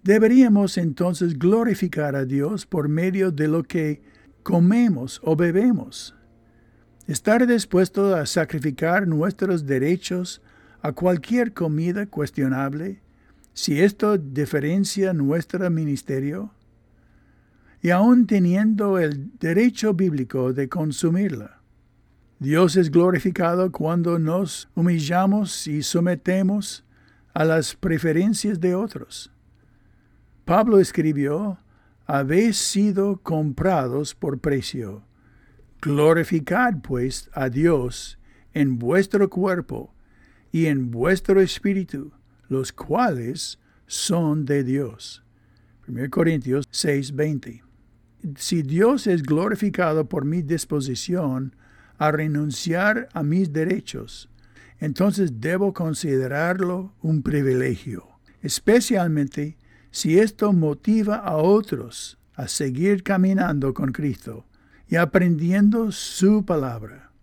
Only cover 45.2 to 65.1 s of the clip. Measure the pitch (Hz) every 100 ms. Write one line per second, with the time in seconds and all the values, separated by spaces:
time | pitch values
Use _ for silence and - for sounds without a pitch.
45.2 | _ _ _ _ _ _ - 117 131 -
46.2 | 165 156 127 135 139 - 160 143 135 139
47.2 | 151 143 123 117 _ _ _ _ _ _
48.2 | 165 139 - 170 139 160 226 277 214 175
49.2 | 143 151 202 208 208 196 175 156 143 170
50.2 | 139 175 147 165 - 147 131 123 - 175
51.2 | 151 131 131 _ _ - _ _ 151 151
52.2 | 156 147 151 127 170 170 202 117 254 170
53.2 | 151 175 185 147 160 190 - 123 110 -
54.2 | - - _ - - _ 156 135 196 202
55.2 | 180 113 135 185 202 190 160 147 160 135
56.2 | 131 139 170 185 180 180 190 _ 160 156
57.2 | - 147 135 127 131 117 - 98 - _
58.2 | _ _ 156 - - 233 - 214 175 151
59.2 | 139 - 147 - _ _ _ - - 170
60.2 | 220 - 208 180 156 139 - 220 208 214
61.2 | 196 156 170 208 220 135 120 - - -
62.2 | _ - 107 - 143 127 185 196 190 190
63.2 | 190 190 175 147 135 - 135 120 147 110
64.2 | - 80 - _ _ _ - 165 170